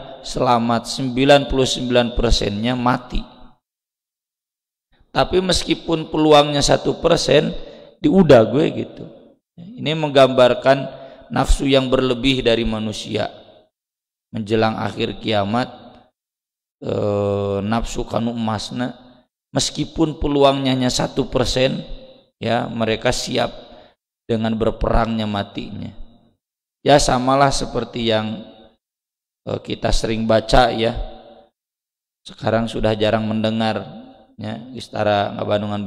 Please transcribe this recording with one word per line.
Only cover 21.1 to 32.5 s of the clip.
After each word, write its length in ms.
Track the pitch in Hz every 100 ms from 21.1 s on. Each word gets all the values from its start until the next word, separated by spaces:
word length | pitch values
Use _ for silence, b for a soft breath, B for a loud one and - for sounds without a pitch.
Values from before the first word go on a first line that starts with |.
| - 123
persen, 560 | 127 120 131 127 - - - - - _ _
ya, 320 | 113 117 -
mereka 400 | 117 110 107 123
siap 400 | - - 120 120 - - B B _ _ _ -
dengan 240 | 113 113
berperangnya 720 | 110 110 104 110 117 113 113 107
matinya. 640 | 101 101 - 120 107 98 - - - _ _ _ _ _ _ 131
Ya, 160 | 147
samalah 480 | - 127 127 135 139
seperti 640 | 131 - 123 113 123 113
yang, 320 | 110 110 113 - - - _ _ _ _ _ _ _ -
eh, 80 | 104 -
kita 240 | 113 113
sering 400 | - 110 110 110
baca, 400 | 110 - 131 120
ya. 240 | 113 113 120 - - - - _ _ _ _ _ _ _ _
Sekarang 480 | - - 110